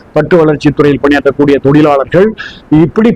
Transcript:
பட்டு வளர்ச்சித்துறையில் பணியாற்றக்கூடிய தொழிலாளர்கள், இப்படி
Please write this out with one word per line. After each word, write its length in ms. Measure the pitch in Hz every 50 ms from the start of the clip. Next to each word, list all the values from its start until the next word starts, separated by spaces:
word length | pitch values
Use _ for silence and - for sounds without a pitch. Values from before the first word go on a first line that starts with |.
| - - -
பட்டு 200 | 151 156 - 185 170
வளர்ச்சித்துறையில் 640 | 156 156 151 139 - 151 135 - 143 147 139 123 -
பணியாற்றக்கூடிய 520 | 143 147 143 - 143 131 - 143 143 143 131 -
தொழிலாளர்கள், 640 | 135 139 147 151 151 143 139 131 120 - 165 196 220 214 - - - - - - - 147 156 165
இப்படி 260 | 147 - 214 220 233 -